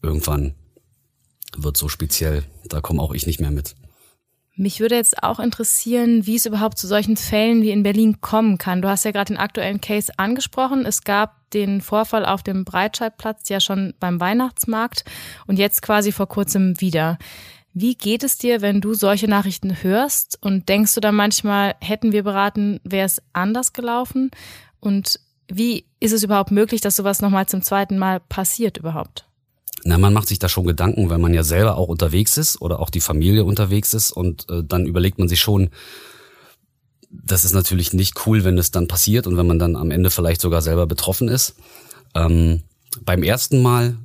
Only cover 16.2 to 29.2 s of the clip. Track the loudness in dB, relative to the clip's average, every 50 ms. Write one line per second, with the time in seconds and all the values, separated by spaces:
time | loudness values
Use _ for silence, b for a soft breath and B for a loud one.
16.2 | -4 -4 -2 -4 -2 0 0 2 2 2 2 0 -2 0 0 0 0 0 -2 -4
17.2 | B B B B B B B B B B _ -2 -2 -2 -2 _ -2 -2 -2 -2
18.2 | -2 -4 -4 -2 0 0 0 2 2 0 0 0 0 0 -2 0 2 2 2 2
19.2 | 2 2 2 2 2 0 -4 -4 -4 -6 -6 -2 0 0 2 2 0 0 -2 -4
20.2 | -4 _ -8 -6 -4 -2 -2 -2 0 0 2 2 4 2 2 2 2 2 2 4
21.2 | 2 2 0 0 0 0 0 2 0 0 -2 _ -6 -6 -4 0 0 0 0 2
22.2 | 0 0 0 0 0 0 0 0 -2 -2 -2 -4 _ -4 -2 -2 0 0 -2 -6
23.2 | _ _ _ -4 -2 -2 -2 -2 -4 -4 _ -4 -6 -4 -4 -4 -4 -4 -2 -2
24.2 | -2 -2 B B B B B B B B B _ -4 -2 -2 0 0 -2 -4 -4
25.2 | _ _ _ _ _ _ -4 -2 -2 0 -2 -4 _ _ _ _ 0 2 2 2
26.2 | 2 2 2 2 2 2 2 2 2 2 0 -2 -2 0 0 0 0 -2 -2 0
27.2 | 0 2 2 2 0 0 -2 -4 -2 0 0 0 0 0 -2 0 0 0 -2 -2
28.2 | _ _ -6 -4 -4 -4 -2 -2 -2 -2 -2 -4 -8 -8 -6 -6 -8 -10 _ -20